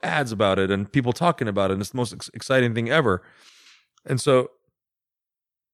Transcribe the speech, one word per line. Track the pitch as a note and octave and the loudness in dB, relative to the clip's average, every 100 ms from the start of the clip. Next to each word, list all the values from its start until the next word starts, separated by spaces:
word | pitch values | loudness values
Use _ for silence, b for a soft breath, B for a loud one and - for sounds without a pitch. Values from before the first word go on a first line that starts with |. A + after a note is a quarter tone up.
ads | - D#3 C3 | -4 -2 -4
about | G#2+ G2+ F#2+ | 0 2 2
it | F#2+ | 2
and | G2 G2+ | 0 0
people | C#3+ B2 | 0 0
talking | A#2+ E3+ E3+ A#2 | 0 0 0 -2
about | G2+ F#2+ | 0 0
it. | |
And | F#2+ | -2
it's | G2+ | -4
the | B2+ | -4
most | A#2+ | -6
ex-, | A2 - - | -6 -16 -14
exciting | - C3 A#2+ A2+ | 0 2 2 0
thing | A#2 | 0
ever. | D3+ B2+ F2+ b b b b b b b _ - | 2 2 0 b b b b b b b _ -4
And | C3 | -2
so | - B2+ B2+ - _ _ _ _ _ _ _ _ _ _ _ | 4 2 2 -6 _ _ _ _ _ _ _ _ _ _ _